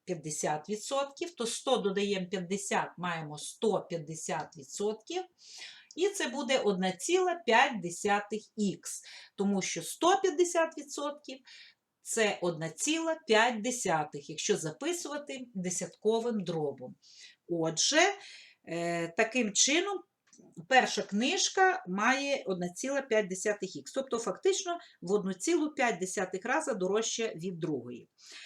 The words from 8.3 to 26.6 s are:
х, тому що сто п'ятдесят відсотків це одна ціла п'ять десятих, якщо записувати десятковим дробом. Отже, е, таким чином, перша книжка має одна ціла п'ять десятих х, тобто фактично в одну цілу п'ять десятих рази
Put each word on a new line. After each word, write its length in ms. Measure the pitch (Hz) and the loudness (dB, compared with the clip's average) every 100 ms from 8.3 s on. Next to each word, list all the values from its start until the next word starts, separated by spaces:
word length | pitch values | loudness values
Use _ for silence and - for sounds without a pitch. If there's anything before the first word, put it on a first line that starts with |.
| 214 - - 202 156 | -8 -8 -2 -2 -2
х, 200 | - - - - - - | -8 -12 -14 -20 -14 -2
тому 260 | 196 196 | 0 2
що 220 | - 170 | 0 -4
сто 380 | 160 - 330 381 | -6 2 4 6
п'ятдесят 560 | 381 302 349 339 320 311 | 4 2 2 4 0 -2
відсотків 640 | 285 - 285 285 - 262 - - - _ _ _ | -10 -6 -6 -8 -14 -16 -16 -20 -20 _ _ _
це 380 | - 226 208 - | -4 2 2 2
одна 280 | 175 156 160 | -2 -2 -6
ціла 460 | - 285 320 320 320 - | -4 0 0 0 -2 4
п'ять 340 | 214 240 226 | 6 6 2
десятих, 680 | 226 247 190 156 147 143 - | -2 -2 2 0 0 -6 -12
якщо 280 | 156 - 180 | -4 0 2
записувати 920 | 156 - 294 349 294 294 294 269 254 | 0 -4 -4 -4 -4 -8 -6 -10 -8
десятковим 880 | 190 180 - 170 - 208 226 233 220 | -6 -4 -4 -6 -2 0 0 0 -2
дробом. 520 | 175 165 147 135 127 - - - - - - | -2 -2 -2 -4 -12 -16 -20 -20 -20 -16 -4
Отже, 680 | 170 165 160 - 302 381 403 - - - _ - | -2 0 2 4 6 4 2 -10 -20 -20 _ -8
е, 420 | 170 170 170 165 | -4 -2 -2 -2
таким 460 | - 220 254 220 | 0 0 2 2
чином, 460 | 202 - 311 392 392 - _ _ - - - 160 | 4 4 4 0 -4 -10 _ _ -20 -20 -12 4
перша 340 | 254 - - | 6 6 0
книжка 840 | 190 202 262 381 - - 381 359 - | -2 0 2 2 2 4 4 4 -2
має 560 | 190 220 269 285 277 - | 0 2 2 0 -2 -2
одна 240 | 180 175 | -4 -4
ціла 320 | - 262 277 | -4 -2 -2
п'ять 260 | 269 220 190 | 2 2 2
десятих 420 | 180 214 208 190 | -2 -2 -2 -4
х, 180 | 147 - | -10 -8
тобто 260 | 269 269 233 | -6 -4 -4
фактично 580 | 220 185 381 381 349 349 - - | -4 0 2 2 -2 -6 -8 -10
в 100 | 175 | 0
одну 220 | 208 185 | 0 0
цілу 360 | 185 - 339 302 | -2 2 2 2
п'ять 300 | - 240 180 | 0 0 0
десятих 460 | 185 - 185 185 240 | -2 -2 -4 -4 -2
рази 280 | 294 | -2